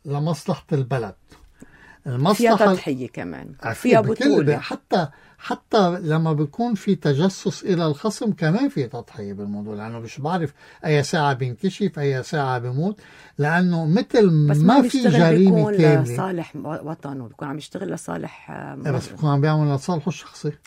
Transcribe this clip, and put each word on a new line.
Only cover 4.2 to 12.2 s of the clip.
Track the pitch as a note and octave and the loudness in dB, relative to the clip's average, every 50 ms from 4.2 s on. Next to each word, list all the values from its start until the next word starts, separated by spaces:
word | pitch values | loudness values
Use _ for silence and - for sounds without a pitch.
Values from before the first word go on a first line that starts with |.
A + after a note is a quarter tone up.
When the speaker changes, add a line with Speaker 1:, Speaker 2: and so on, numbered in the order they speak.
| B3+ C#4+ - G3+ D3+ D3 C#3+ | 2 2 4 4 4 2 0
Speaker 1:
حتى، | C#3 - - B3+ - _ - - F#3+ D#3+ C3+ - _ _ _ _ | -2 -4 -8 -12 -12 _ -2 -2 0 -2 -2 -6 _ _ _ _
حتى | - - - B3 - _ - - A3 F#3+ F3 F3 F3+ | -14 -8 -8 -8 -8 _ 0 2 2 2 2 0 -2
لما | F3 D3+ D#3 D#3+ E3 D#3+ D#3 | -2 0 0 0 0 0 0
بيكون | D3 D#3 D3 - - A#3 A#3+ A3+ | 0 -2 -2 -4 -4 -4 -2 -2
في | - - G#3 F#3+ | -2 0 0 -2
تجسس | - - D#3 C#3 C3+ F3 G3 F#3 - - G3 - - - | 0 0 0 2 2 0 0 -2 -2 -6 -6 -6 -4 -2
إلى | G#3+ F3+ E3 E3+ | -2 0 0 0
الخصم | D#3 C#3+ - - G#3+ - - - G#3+ | -2 -2 -2 -4 -6 -4 -4 -4 -4
كمان | F3 - E3+ D#3 E3+ A#3+ C#4 C#4+ | -2 0 0 0 0 0 0 -2
في | - D#3+ B2+ | -2 -4 -6
تضحية | A2+ - A#2+ - - - - G2+ G2+ G2+ | -6 -8 -12 -14 -14 -14 -12 -12 -10 -10
بالموضوع، | G2 G#2 G2+ G#2 G#2 G#2 G#2+ G#2+ | -10 -8 -8 -8 -8 -8 -10 -10
لأنه | G#2 G#2+ A2+ A#2 A#2 | -10 -10 -10 -10 -12
مش | A2+ A2+ - C#3+ | -12 -14 -12 -8
بعرف | C3+ D#3 F3+ F3+ E3 C3+ - _ - - - - - | -6 -4 -4 -2 -4 -6 -8 _ -20 -20 -16 -8 -2
أي | D#3+ D3+ D3 C3+ | 0 0 0 0
ساعة | - - E3 D3 C#3+ C#3 | 0 0 0 0 0 0
بينكشف، | A#2+ C3+ B2 A#2 - - F#3+ F#3+ - G3+ F3+ - D#3 | -2 -4 -8 -6 -4 -6 -6 -4 -2 -4 -4 -2 -2
أي | C#3+ C#3+ C3+ B2+ | -2 -2 -2 -2